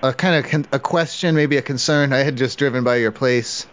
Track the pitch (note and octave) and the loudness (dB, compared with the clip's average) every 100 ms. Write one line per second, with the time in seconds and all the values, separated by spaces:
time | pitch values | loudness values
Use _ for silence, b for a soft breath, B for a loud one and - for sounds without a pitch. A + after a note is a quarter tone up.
0 | C3+ B2+ F#3 E3 B2+ D3+ C#3 C3+ - F3 | -2 0 0 0 0 -2 -2 -4 0 -2
1 | E3 - F3+ D#3+ D3 C#3+ - C3 - D3 | -2 -2 0 2 2 0 0 -4 0 2
2 | C#3+ C3 C#3 C3 B2+ - C#3+ B2+ B2 B2 | 2 2 0 0 -2 0 -2 0 0 2
3 | A2+ G#2+ C3 B2 A2+ - - | 0 0 0 0 -2 -8 -12